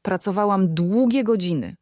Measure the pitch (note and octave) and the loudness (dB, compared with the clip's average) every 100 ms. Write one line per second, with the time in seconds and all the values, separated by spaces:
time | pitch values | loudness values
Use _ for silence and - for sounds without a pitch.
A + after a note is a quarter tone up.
0 | - F#3 G#3 F#3+ G#3 G3 F#3 D#3+ F3 A3 | -6 -4 -2 -2 0 2 2 0 0 2
1 | B3+ C4 A3+ A3 F3+ D#3+ G2 - | 2 2 0 0 0 -2 -4 -8